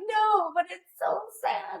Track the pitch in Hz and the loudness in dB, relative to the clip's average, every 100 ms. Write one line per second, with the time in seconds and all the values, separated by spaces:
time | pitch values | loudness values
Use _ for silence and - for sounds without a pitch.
0 | 403 427 427 415 330 311 349 359 _ - | 0 2 4 4 2 0 -2 -4 _ -6
1 | - - 440 440 - - - - | -2 -2 -6 -6 -2 -2 -4 -10